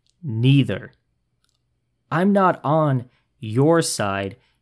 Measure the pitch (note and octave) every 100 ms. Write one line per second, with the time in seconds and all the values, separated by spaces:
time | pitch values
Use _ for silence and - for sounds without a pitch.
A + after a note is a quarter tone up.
0 | _ _ D#3 A2 B2+ C#3 G#2+ F#2+ - _
1 | _ _ _ _ _ _ _ _ _ _
2 | - D3+ F#3+ G3 F#3 - C3+ D#3 D3+ C3
3 | - _ _ _ A2 A2+ D3 E3 D#3+ -
4 | G#2 G2 G2 - _ _